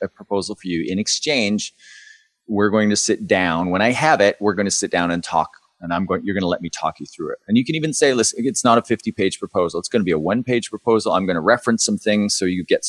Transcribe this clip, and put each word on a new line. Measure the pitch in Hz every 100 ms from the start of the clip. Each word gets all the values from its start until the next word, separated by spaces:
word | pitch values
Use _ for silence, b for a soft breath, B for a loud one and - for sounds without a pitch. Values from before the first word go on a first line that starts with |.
a | 98
proposal | - 104 101 92 104
for | 92
you. | 85 78
In | 92
exchange, | 107 - - 143 104 104 - B B B B B B _ -
we're | 104 104
going | 107 104
to | 104
sit | - 107 95
down. | 98 90 82 90
When | 90
I | 110
have | 131 156 147
it, | 101 -
we're | 101
gonna | 95 101
sit | - 101
down | 90 87
and | 85
talk, | - 82 78 - _ _
and | 85
I'm | 87 92
going, | 90 82
you're | 98
gonna | 90
let | 87
me | 85
talk | - 80 -
you | 73
through | - 78
it. | - -
And | 113
you |
can | 127
even | 160 156
say, | - 143
"Listen, | 127 110 - 123
it's | - 123
not | 117
a |
fifty-page | - 113 - - 98 -
proposal. | 98 98 87 85
It's | -
gonna | 117
be | 92
a | 80
one-page | 80 110 127 120 -
proposal. | 107 - 113 104
I'm | 90 95
gonna | 87
reference | 82 123 - 117 -
some | 104
things | - 104 101
so | -
you | 92 90 87
get | -